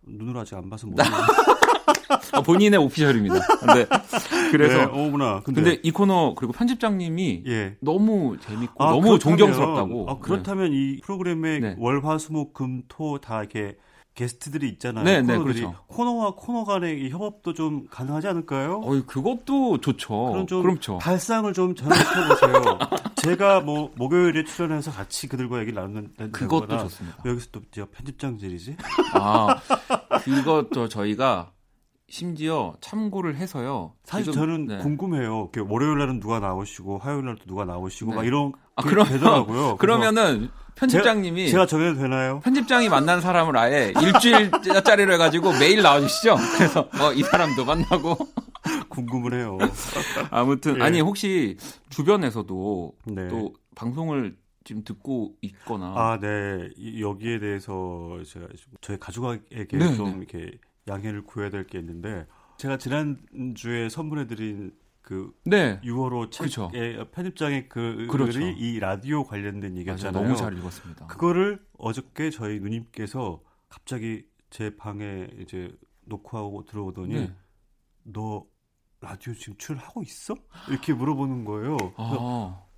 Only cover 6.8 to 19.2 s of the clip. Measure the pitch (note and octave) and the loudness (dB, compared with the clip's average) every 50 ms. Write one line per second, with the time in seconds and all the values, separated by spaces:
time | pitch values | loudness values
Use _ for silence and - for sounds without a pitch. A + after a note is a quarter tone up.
6.8 | - A3 G3+ F#3+ F3+ E3+ D#3+ E3+ F#3+ D#3+ G2+ E2+ F2+ B2+ A#2+ A2 G#2 F#2+ G2+ - | 0 0 0 0 -2 -4 -2 -2 0 0 -2 -2 -4 -2 -2 -2 -2 -4 -6 -6
7.8 | - C#3+ D#3 F#3+ G#3 A3 A3 G3+ E3 B2+ G2+ D#2+ - - G#2+ G#2+ A#2+ A#2+ - - | -2 0 2 4 4 4 4 2 0 0 -2 -4 -8 -10 -6 -6 -6 -8 -2 0
8.8 | C3+ D#3 D#3+ C3 F3 A3 A3 E3+ - D3 E3 E3 G#3 G3 F#3+ - - - D#3+ C#3 | 2 4 4 6 8 8 8 8 8 6 8 8 8 8 8 4 2 2 2 0
9.8 | G2 F#2 A2+ A#2+ G2 F2 C3+ C3+ - - F3 G3 F#2 F#3+ G3 F#3+ F#3+ F3 C#3+ C#3 | -2 -2 -2 -4 -4 -4 -6 -8 -4 -4 -2 -2 -2 -4 -2 -2 0 0 2 0
10.8 | C#3 C3+ C3+ C3+ - - G3 F#3+ F#3 F3+ F3 D#3+ D#3+ D#3+ D#3 D3 A#2+ G#2+ F#2 F#2 | 0 -2 -4 -8 -8 -8 -6 -4 -4 -4 -2 -2 -2 -2 -2 -2 -2 -4 -4 -2
11.8 | A2+ A#2+ C3+ C#3+ C#3 D3+ D#3 D#3 D#3 D#3 D#3 D#3 C#3+ C#3+ _ - C#3 B2+ B2+ B2+ | -2 0 0 0 0 0 -2 -2 -4 -4 -4 -6 -6 -6 _ -8 -8 -6 -6 -8
12.8 | A#2+ _ - - D#3 D3+ C#3+ C#3 - - A2+ A2 G#2+ G#2 - A2+ G#2 G2+ G2 _ | -10 _ -12 -8 -8 -6 -6 -8 -8 -6 -6 -6 -6 -6 -6 -6 -6 -6 -8 _
13.8 | _ _ _ _ _ _ _ - B2 A#2+ A#2 _ - D3+ C#3 D#3 C#3+ B2+ G2 - | _ _ _ _ _ _ _ -8 -8 -8 -6 _ -14 -8 -6 -4 -4 -4 -6 -6
14.8 | - B2 A#2+ A2+ B2+ F3 G3 D#3+ B2+ B2 A#2+ A2+ D#3+ C3+ B2 A2+ A#2 F#2 F2 - | -8 -6 -4 0 2 4 4 4 4 2 2 2 0 0 -2 -2 -4 -8 -10 -14
15.8 | _ _ - - A#3 B3 A#3+ A#3 A3 G3+ F#3 - - - A#3+ A#3 A3+ G3+ G3+ F#3+ | _ _ -6 -4 -2 -2 -2 -2 -2 -4 -4 -6 -8 -6 -6 -4 -2 -2 -2 -2
16.8 | F3 E3+ D#3 C#3+ C3+ C3 C3 F3 G#3 G#3 G#3 - _ F3 E3 D#3+ D#3+ D#3 D3+ C#3+ | 0 -2 -4 -4 -6 -6 -6 -6 -8 -8 -8 -8 _ -8 -4 -2 -2 -2 -2 -4
17.8 | - - - - B2+ C3 D3 D#3 D#3 G3+ F#3 E3+ E3 E3 C#3+ C3+ C3+ D3+ F3+ G#3 | -8 -10 -12 -10 -6 -4 -4 -4 -2 -2 -2 -2 -4 -4 -4 -2 -2 -2 -4 -4
18.8 | A3 A#2+ C#3 C#3 C3 - - C3+ | -2 0 0 0 0 -2 -6 -2